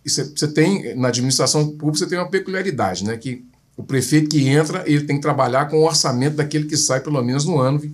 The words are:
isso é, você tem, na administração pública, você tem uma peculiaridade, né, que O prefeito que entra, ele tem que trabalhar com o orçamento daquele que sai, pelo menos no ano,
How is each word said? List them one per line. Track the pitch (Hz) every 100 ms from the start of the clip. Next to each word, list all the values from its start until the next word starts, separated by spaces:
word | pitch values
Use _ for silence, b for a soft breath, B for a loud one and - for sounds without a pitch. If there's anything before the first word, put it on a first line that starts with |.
isso | 143 -
é, | 143
você | - 151
tem, | 151 165 196 - 127
na | 127
administração | 120 127 131 131 151 151 151
pública, | 147 151
você | 170
tem | 180
uma | 180
peculiaridade, | 190 190 185 190 139 101 90
né, | 104 117
que | 131 123 - _ _ -
O |
prefeito | - 135 123 151 151
que | 151 131
entra, | 147 160 180 160
ele | 147 147
tem | 143
que |
trabalhar | 147 135 127 135 147
com | 156
o | 160
orçamento | 156 151 123 139 151
daquele | 147 151 151
que | 156
sai, | - 131
pelo | 143 147
menos | 120 131 151
no | 160
ano, | 127 147 151